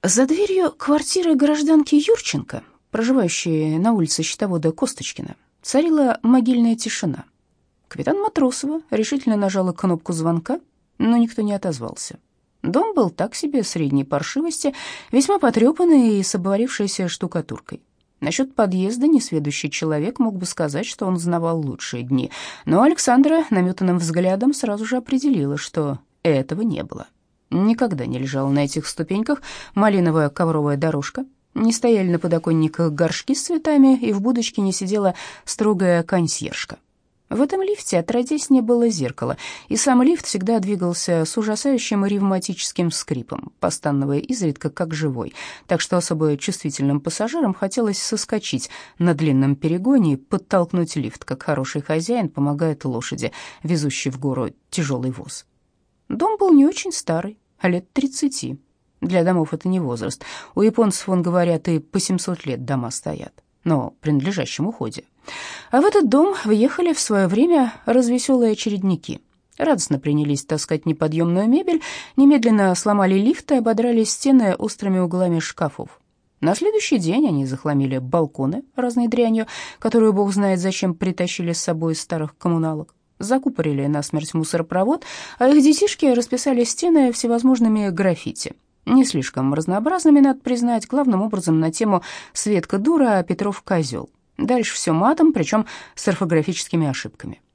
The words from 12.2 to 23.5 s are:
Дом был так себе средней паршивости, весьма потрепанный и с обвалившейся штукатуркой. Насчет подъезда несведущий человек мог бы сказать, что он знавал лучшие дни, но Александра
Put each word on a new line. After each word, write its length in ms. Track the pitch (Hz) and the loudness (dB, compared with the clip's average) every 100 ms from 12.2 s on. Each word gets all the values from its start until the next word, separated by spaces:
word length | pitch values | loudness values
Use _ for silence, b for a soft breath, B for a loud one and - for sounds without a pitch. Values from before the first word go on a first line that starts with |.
| _ _ _ _ | _ _ _ _
Дом 320 | - 220 440 | -2 0 0
был 160 | 370 190 | 2 0
так 240 | 170 202 | 0 -6
себе 280 | - 302 285 | -4 -4 -2
средней 420 | 196 175 147 139 | -2 -2 0 0
паршивости, 720 | 139 147 156 269 330 320 285 269 B B B | 0 -4 -4 -4 -4 -4 -6 -6 B B B
весьма 260 | 240 277 403 | 0 2 2
потрепанный 800 | 262 226 233 320 349 294 233 202 | 2 4 2 4 4 6 6 2
и 40 | |
с 120 | 190 | 0
обвалившейся 720 | 196 180 196 247 - 202 - 180 | -2 -2 0 -2 -2 -4 -2 -6
штукатуркой. 760 | - 180 - - 113 - - _ _ _ _ | -4 -6 -6 -8 -12 -12 -16 _ _ _ _
Насчет 340 | 147 170 262 | -6 -2 -2
подъезда 520 | - 208 185 190 240 285 | 0 0 2 -2 0 4
несведущий 640 | 294 - 160 147 143 147 | 4 2 -2 -2 -4 -6
человек 500 | - 160 151 170 - | -4 -2 -2 -2 -2
мог 160 | 226 | -2
бы 120 | 190 175 | -2 -8
сказать, 400 | - 156 143 220 | -4 -4 -4 -8
что 180 | - | -6
он 140 | 196 180 | -2 -2
знавал 420 | 170 170 165 165 | 0 -2 0 -2
лучшие 440 | 143 - - 120 | -4 -8 -8 -8
дни, 260 | 123 131 123 B B B | -2 -2 -2 B B B
но 160 | - 165 | 0 4
Александра 640 | 269 339 - 247 285 320 311 | 4 4 2 4 6 4 2